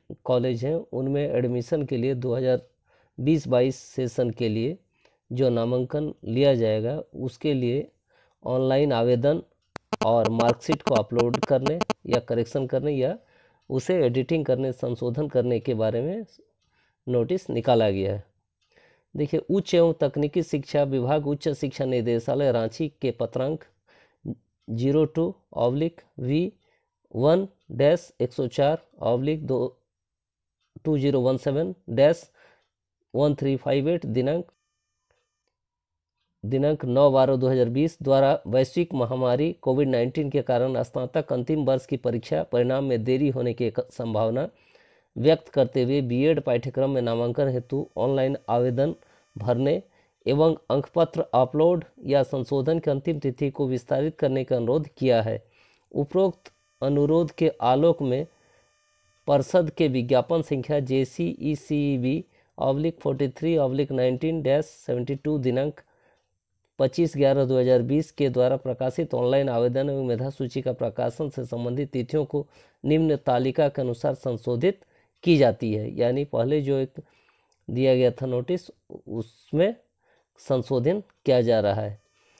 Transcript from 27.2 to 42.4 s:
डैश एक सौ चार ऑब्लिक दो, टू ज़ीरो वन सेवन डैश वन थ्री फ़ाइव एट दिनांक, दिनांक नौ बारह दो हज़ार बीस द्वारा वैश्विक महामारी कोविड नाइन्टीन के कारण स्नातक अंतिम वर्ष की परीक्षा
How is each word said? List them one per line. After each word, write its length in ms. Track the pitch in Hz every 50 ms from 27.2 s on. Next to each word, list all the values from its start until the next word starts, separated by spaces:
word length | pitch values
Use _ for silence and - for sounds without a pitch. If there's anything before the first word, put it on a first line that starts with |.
| 127 151 165 190 196 190 - _ _ - 120
डैश 400 | 117 139 147 175 170 - - _ _
एक 120 | 127 127 -
सौ 140 | - 135 120
चार 380 | - - 139 143 160 160 - _ _ - -
ऑब्लिक 440 | 110 120 123 135 147 156 156 151
दो, 300 | 131 135 120 120 127 - _ _ _ _ _ _ _ _ _ _ _ _ _ _ _ _ _ _ _ _ - -
टू 140 | 156 151 143
ज़ीरो 220 | 131 143 135 131
वन 160 | 123 131 131 127
सेवन 360 | - 143 135 147 170 185 185 - _ -
डैश 400 | 117 131 139 156 165 - - _ _ _ _ _ _ _ _ _ _ _ _ _ _ _ _ _ -
वन 200 | 120 147 147 143
थ्री 200 | - 135 139 135
फ़ाइव 320 | 127 - - 135 143 135 156
एट 160 | 175 - -
दिनांक, 380 | 139 113 127 123 135 156 175 180 - _ _ _ _ _ _ _ _ _ _ _ _ _ _ _ _ _ _ _ _ _ _ _ _ _ _ _ _ _ _ _ _ _ _ _ _ _ _ -
दिनांक 400 | 104 127 131 143 151 156 - -
नौ 260 | 123 123 135 143 143
बारह 260 | 131 135 131 131 135
दो 120 | 127 131 127
हज़ार 200 | 131 127 123 117
बीस 280 | 120 135 156 160 - - 151
द्वारा 360 | 135 135 135 135 135 156 - -
वैश्विक 460 | - 110 131 131 - - 180 170 170 -
महामारी 560 | 131 120 113 131 127 131 123 120 131 151 170 175 - -
कोविड 260 | 135 131 139 147 131
नाइन्टीन 420 | 131 120 120 131 139 160 147 139
के 120 | 135 143 131
कारण 400 | - 123 120 127 131 131 120 120
स्नातक 500 | - - 131 127 127 - 165 151 - 135
अंतिम 320 | 123 123 - 156 151 139
वर्ष 220 | 127 135 127 -
की 100 | - 139
परीक्षा 460 | 123 - 123 117 113 - - 156 156